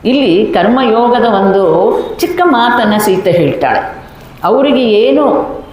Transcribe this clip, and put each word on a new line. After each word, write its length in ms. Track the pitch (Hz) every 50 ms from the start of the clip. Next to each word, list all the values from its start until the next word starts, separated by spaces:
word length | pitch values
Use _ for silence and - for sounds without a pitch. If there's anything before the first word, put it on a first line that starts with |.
| -
ಇಲ್ಲಿ 400 | 214 262 285 269 214 165 381 440
ಕರ್ಮಯೋಗದ 800 | 392 - 190 175 202 240 262 254 240 214 233 240 240 233 247 226
ಒಂದು 680 | 233 214 190 196 190 190 196 196 170 151 - - - - - - - - -
ಚಿಕ್ಕ 220 | - 349 359 - 359
ಮಾತನ್ನ 500 | 349 277 233 233 240 240 247 226 208 208 214
ಸೀತೆ 340 | 208 - 185 180 196 196
ಹೇಳ್ತಾಳೆ. 600 | 170 175 160 139 123 - 139 131 120 117 - - - - - - - - - - - - -
ಅವರಿಗೆ 400 | 170 208 254 277 294 254 254 254
ಏನು 680 | 226 214 208 226 262 277 294 294 294 302 - - - - - - -